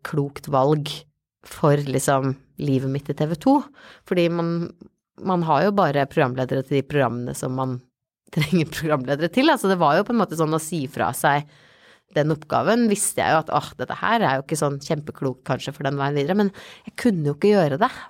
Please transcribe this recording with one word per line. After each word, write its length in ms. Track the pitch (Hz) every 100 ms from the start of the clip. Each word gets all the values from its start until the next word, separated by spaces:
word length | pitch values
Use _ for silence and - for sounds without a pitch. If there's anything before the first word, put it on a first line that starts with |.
klokt 420 | - 151 143 - -
valg 400 | 139 135 151 147 - - _ _ _
for 320 | - - 151 143
liksom 600 | 143 131 - 139 135 135 _ -
livet 280 | 147 131 135
mitt 200 | 139 -
i 40 |
T 120 | 143 156
V 80 | 165
to. 280 | 262 277 - - - - -
Fordi 240 | 185 170
man, 420 | 170 170 170 170 - - _ _ -
man 240 | - 180
har 220 | 160 143
jo 80 | 190
bare 340 | 202 165 139 139
programledere 560 | 160 131 127 127 135 131
til 140 | 139
de 60 | 135
programmene 480 | 147 123 120 123 135
som 200 | 131 127
man 260 | 131 123 - _ _
<laughs> 260 | _ _
trenger 340 | - 151 180 156
programledere 600 | - 156 147 127 143 135
til. 160 | 254 302
Altså, 180 | 277 196
det 100 | 185
var 180 | 151 160
jo 60 | 208
på 60 |
en 100 | 240
måte 160 | 175 160
sånn 160 | 156
å 60 | 156
si 240 | 156 170 127
fra 220 | - 95
seg 320 | - 156 143 147 _ _ _ _ _ _
den 160 | 151 147
oppgaven, 560 | 151 - 120 143 233 233
visste 280 | 202 - -
jeg 140 | 95
jo 80 | 156
at, 80 | 160
"Åh, 240 | 147 - -
dette 180 | 127 -
her 260 | - 226
er 140 | 160 135
jo 60 |
ikke 140 | - 156
sånn 200 | 147 139
kjempeklokt 640 | - 151 147 - 135 127
kanskje 300 | - 123 -
for 100 | 139
den 120 | 139 139
veien 160 | 139
videre", 220 | 147 139 196
men 160 | 196 - - - -
jeg 100 | -
kunne 280 | 247 175 147
jo 80 |
ikke 180 | 143 202 208
gjøre 240 | 151 143
det, 100 | 247 - -